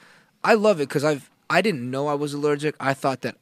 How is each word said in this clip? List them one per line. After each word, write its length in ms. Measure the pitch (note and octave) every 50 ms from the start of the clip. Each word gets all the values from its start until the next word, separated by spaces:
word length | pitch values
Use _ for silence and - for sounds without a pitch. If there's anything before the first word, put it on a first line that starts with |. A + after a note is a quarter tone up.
| - - - _ _ _ _ _ -
I 100 | F3+ A#3
love 260 | A3 G3+ G#3+ G3+ D#3
it 100 | C#3+ B2
'cause 140 | - D3+ C3+
I've, 260 | D3+ D3+ C3 - _ _ _ _ -
I 120 | C#3+ F3+
didn't 280 | F#3+ A3+ F3 B2+ A#2+ B2+
know 180 | C3 C3+ C#3+ D3+
I 60 | D3
was 200 | C#3+ D3 D3 C#3+
allergic. 400 | D3 C#3+ D3 D3 C#3+ D3 D3+ - -
I 140 | B2+ C3+ C3+
thought 280 | - - C#3 C3 -
that 140 | - A#2+ - _